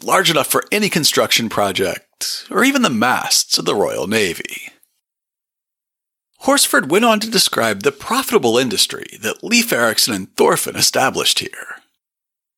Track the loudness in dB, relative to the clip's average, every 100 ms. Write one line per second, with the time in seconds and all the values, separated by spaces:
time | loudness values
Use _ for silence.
0 | 0 2 2 0 0 -2 0 -2 0 0
1 | 0 2 2 0 -2 0 0 0 -2 -4
2 | _ -10 -8 -8 -4 0 2 2 0 2
3 | 2 0 0 0 0 -2 0 0 0 -2
4 | -2 0 0 -2 -10 -12 -16 _ _ _
5 | _ _ _ _ _ _ _ _ _ _
6 | _ _ _ _ 0 2 2 0 2 2
7 | 4 2 0 0 0 0 0 0 -2 -2
8 | -4 -4 0 2 2 2 0 0 -2 -4
9 | -14 -10 -8 -8 0 0 2 2 2 2
10 | 0 -2 -4 2 2 2 -2 -2 0 2
11 | 0 0 -2 -2 -4 -12 -16 -16 _ _
12 | _ _ _ _ _